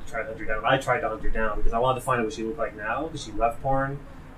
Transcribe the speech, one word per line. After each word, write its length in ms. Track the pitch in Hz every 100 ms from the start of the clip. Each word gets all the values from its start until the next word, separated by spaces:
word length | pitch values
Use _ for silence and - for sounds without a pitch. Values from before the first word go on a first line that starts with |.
to 60 | -
try 100 | 117
to 40 | 110
hunt 100 | 113
her 40 | 110
down. 160 | 107
I 140 | 113 135
tried 220 | - 120
to 80 | 113
hunt 140 | 110
her 80 | -
down 280 | 113 110 104
because 140 | 104
I 60 | 113
wanted 220 | 127 123
to 40 | 135
find 140 | 123
out 60 | 110
what 80 |
she 80 | 107
looked 160 | 113 110
like 180 | 104 107
now, 300 | 107 123 160
'cause 140 | 156
she 100 | -
left 300 | 110 117 -
porn, 360 | 139 135 135 139 - - -